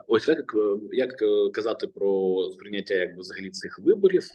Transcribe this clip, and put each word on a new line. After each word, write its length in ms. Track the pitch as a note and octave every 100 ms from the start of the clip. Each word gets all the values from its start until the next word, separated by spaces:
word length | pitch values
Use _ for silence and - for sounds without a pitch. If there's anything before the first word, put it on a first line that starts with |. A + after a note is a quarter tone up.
| -
ось 200 | A2 C#3+
як, 260 | D#3+ -
е, 220 | A2 G#2+ G#2 G#2
як, 300 | A#2+ B2+ B2+
е, 280 | G#2+ G#2 G2+
казати 360 | G#2 A2+ G#2 G2+
про 580 | - G2 G2 F#2+ F#2 F#2
сприйняття, 420 | F#2 G2+ G2+ F#2+
якби, 260 | F#2+ F2 F2
взагалі 300 | F2+ F#2 F#2+
цих 280 | F#2 E2+ -
виборів, 440 | G2+ - G3 F3+ -